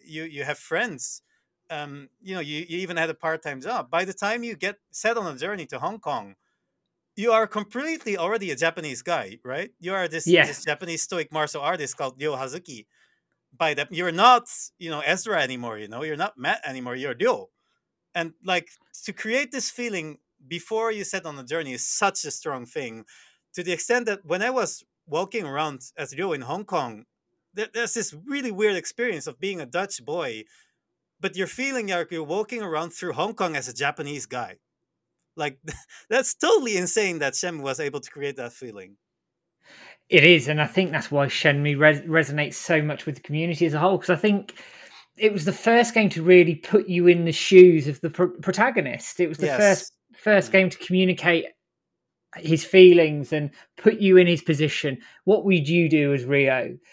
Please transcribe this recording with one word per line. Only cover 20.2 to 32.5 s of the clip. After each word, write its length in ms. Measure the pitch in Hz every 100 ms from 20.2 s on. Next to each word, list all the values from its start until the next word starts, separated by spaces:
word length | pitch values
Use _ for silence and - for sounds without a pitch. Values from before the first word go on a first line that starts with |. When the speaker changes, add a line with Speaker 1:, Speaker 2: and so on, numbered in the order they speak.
| _ _ 135
Speaker 1:
before 440 | 170 - 220 226
you 120 | 214 190
set 200 | 190 165
on 120 | 139
the 60 |
journey 300 | 123 160 151
is 140 | 202 -
such 380 | - 202 - 151
a 60 |
strong 340 | - 156 135 120
thing, 400 | 156 123 113 - - _ _ _
to 100 | -
the 80 | 175
extent 320 | 165 - 240 220
that 180 | 202 147
when 160 | 180
I 80 | 226
was 320 | 262 190 - _ _ -
walking 380 | 151 190 233 160
around 460 | 139 156 131 - -
as 180 | 139 139
Ryo 160 | 190
in 80 | 147
Hong 240 | 120 175 208
Kong, 400 | 175 123 107 - _ _ _ _
there, 160 | 190 214
there's 200 | 226 233 233
this 180 | 196
really 380 | 147 226 277 254
weird 240 | 190 214 185
experience 520 | - - 240 165 147
of 120 | 120
being 220 | 190 185
a 40 | 131
Dutch 380 | 170 196 - 123
boy, 380 | 170 139 110 104 _ _ _ _ _ _ -
but 160 | 185 185
you're 100 | 190
feeling 400 | - 269 262 202
like 240 | 175 165
you're 120 | 165
walking 380 | 151 185 214